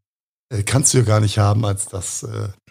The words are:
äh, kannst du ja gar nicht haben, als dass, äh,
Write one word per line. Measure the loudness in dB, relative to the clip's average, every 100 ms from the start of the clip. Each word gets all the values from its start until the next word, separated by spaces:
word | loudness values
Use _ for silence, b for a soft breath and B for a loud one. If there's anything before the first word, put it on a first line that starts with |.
| _ _ _ _ -8
äh, | -6
kannst | 0 0 2
du | 2
ja | 4
gar | 4
nicht | 2 2
haben, | 2 2
als | 0 -4 -6
dass, | -10 -10 -10
äh, | -8 -8 -10 -12 _